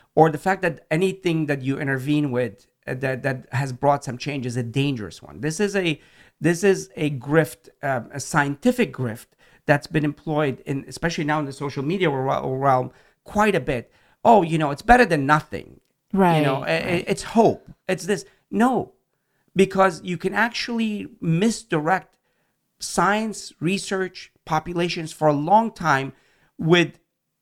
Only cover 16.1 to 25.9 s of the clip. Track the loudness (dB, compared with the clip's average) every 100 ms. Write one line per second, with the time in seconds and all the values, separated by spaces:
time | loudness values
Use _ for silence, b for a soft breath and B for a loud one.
16.1 | 2 4 4 2 0 -2 -2 -2 -4 -2
17.1 | -6 -2 4 4 2 -8 -12 -6 -4 -2
18.1 | -4 -6 b b 0 2 0 -4 _ _
19.1 | _ _ _ _ 2 2 4 2 0 -8
20.1 | -6 -4 -2 -2 -4 -6 -4 -4 -4 -10
21.1 | -6 -2 2 2 0 -4 -2 0 -2 -4
22.1 | _ _ _ _ _ _ -14 -6 0 2
23.1 | 0 -4 -8 -14 -6 -4 -2 -4 -4 -4
24.1 | -8 -20 _ -4 -4 -2 -4 -2 -4 -8
25.1 | 0 0 2 4 2 2 -2 0